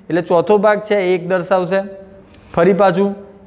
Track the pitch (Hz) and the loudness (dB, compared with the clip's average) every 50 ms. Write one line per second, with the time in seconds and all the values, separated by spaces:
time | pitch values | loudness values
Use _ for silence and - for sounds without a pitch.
0 | - - 156 175 170 - 180 165 165 190 208 208 202 214 208 202 208 - 208 202 | -10 -6 -4 -4 -2 0 0 2 2 2 2 2 4 2 2 0 -2 -2 -2 0
1 | 185 180 185 170 170 170 185 185 165 - 196 185 180 165 190 196 196 196 - - | 0 0 -2 -2 -2 -2 -4 -2 -2 0 0 0 0 0 -2 -4 -4 -6 -12 -18
2 | - - - - - - - - - - - 165 175 190 202 180 202 190 170 190 | -20 -20 -20 -20 -20 -20 -20 -20 -20 -6 -2 2 2 4 4 4 2 2 2 2
3 | 202 202 196 - - - - - - | 0 -2 -4 -8 -14 -20 -20 -18 -6